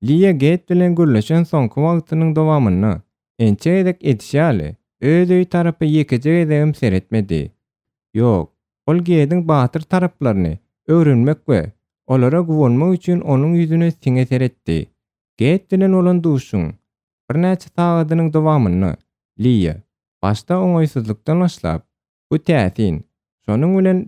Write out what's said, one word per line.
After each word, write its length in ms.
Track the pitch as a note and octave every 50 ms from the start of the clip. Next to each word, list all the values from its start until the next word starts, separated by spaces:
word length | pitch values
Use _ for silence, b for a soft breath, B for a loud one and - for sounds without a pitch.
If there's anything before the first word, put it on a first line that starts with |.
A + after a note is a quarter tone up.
| G2+
Liýa 280 | A#2+ D3 E3+ G3 G3
Get 380 | F3 C3+ C3+ D3+ F3 F3+ _ -
bilen 260 | F3+ F3+ F3+ F3 E3+
gürleşen 480 | E3 E3+ D3+ B2 G#2+ G#2+ - D#3+ E3+ E3+
soňky 360 | - - D3+ B2 G#2+ - C#3 D3+
wagtynyň 500 | E3 E3+ E3 D#3 - D#3 D#3+ D#3+ D#3+ D3+
dowamyny 680 | D#3 D#3 D#3 D#3 D3 B2 G2+ F2+ F2+ G#2 A2 F2+ - - _ _ _ _ _ _ -
ençe 400 | A2+ G#2+ G2+ - - E3 F3+ F#3+
edek 180 | F#3 F#3 F3+ - -
edişýäli, 720 | D3 B2 G#2 - - - C#3+ E3 E3 B2 F#2 D2 D#2 - - _ _ _ -
öz 280 | - C#3 D#3+ F3 F3+ F3+
öý 160 | F#3 F3+ F3+
tarapy 400 | F3+ - F3 E3+ E3+ D#3 - D#3+
ýekeje 560 | D3+ D3+ D#3 C#3+ - C3 A#2 C3 D3+ E3 F3
edegim 320 | E3+ D3+ D3+ D3 D3+ D#3 C#3+
seretmedi. 760 | - C3+ A2 F#2 F#2+ - - G#2+ A2 G2+ F#2+ E2+ D#2 C#2 - _ _ _ _ _ _ _ _ _ _ _ _ -
Ýok, 320 | A2 A#2+ A#2+ G#2+ F2 D2+ - _ _ _ _ _ _ -
ol 100 | - D#3+
Gediň 500 | F3+ E3+ F3 F3 D#3+ C#3+ C#3+ F3 F3+ E3
batyr 340 | D#3+ D#3 C#3 B2 B2 - D#3
taraplaryny 760 | D#3+ - F#3 F#3 F3+ E3+ - - C#3+ A#2+ G#2 F#2+ F2 D#2+ D#2+ - _ _ _ _ _
öwrenmek 520 | - D#3+ E3+ D#3+ D3 C3+ A#2 A#2+ C#3+ D3+ - _
we 240 | - B2+ F2+ D#2 G#2 - _ _ _ _ _ _
olara 320 | - C3 C3 B2 B2+ D3+ F3
guwonmak 540 | F3 E3 D#3 D#3 D3 A#2+ A#2+ C3 D#3+ F#3 F#3
üçin 260 | F3 - F3+ F3 F3
onuň 300 | - D#3+ C#3 C3 C#3+ D#3+ E3+ E3+
ýüzüne 320 | E3+ D#3 D#3+ E3+ E3+ E3+
siňe 340 | D#3+ _ - C3+ B2+ B2+ B2+
seretdi. 640 | - C3 B2+ C3 B2 - _ - - E2 D#2 - - _ _ _ _ _ _ _ _ _
Get 340 | - G#2+ C#3 F3 F#3+ - -
bilen 220 | G3 F#3 G3 F#3+ F#3+
olan 300 | F#3 F3 F3+ F3+ F3 E3
duşuň 500 | E3 D3 B2+ - - - G2 E2 D#2 - - _ _ _ _ _ _ _ _ _ -
bir 60 | C3
näçe 320 | D#3+ F3 F#3 F#3+ F3+ - - -
sagatynyň 580 | - F3 F3 E3+ E3 D#3+ D#3 D#3+ E3 E3 D#3 D3+
dowamyny 580 | D#3 D#3 D#3 D#3 C#3+ A2+ F#2 F2 F#2 F#2+ F2 - - _ _ _ _ _ _ _ -
Liýa 360 | G#2+ B2+ B2 G#2 F2+ D#2+ D2+ F2+ - _ _ _ _ _ _ _
başda 320 | - G2 G#2+ - - - F3
oňaýsyzlykdan 840 | F#3 F#3+ F3+ F3 E3 D#3+ C#3+ - C3+ A2+ G#2+ G#2 - - D3+ D#3+ F3
başlap, 420 | F3+ E3+ - - - E2 D#2+ D#2+ - _ _ _ _ _ _ _ _ -
bu 80 | B2+ -
täsin, 640 | - - D#3+ C3+ G2 F#2 - - A2 F#2+ D#2 D#2+ - _ _ _ _ _ _ _ _
şonuň 340 | - G#2 A#2+ D3+ F3+ F#3+ F#3+
bilen 200 | F#3+ F#3+ F#3 F#3 G#3+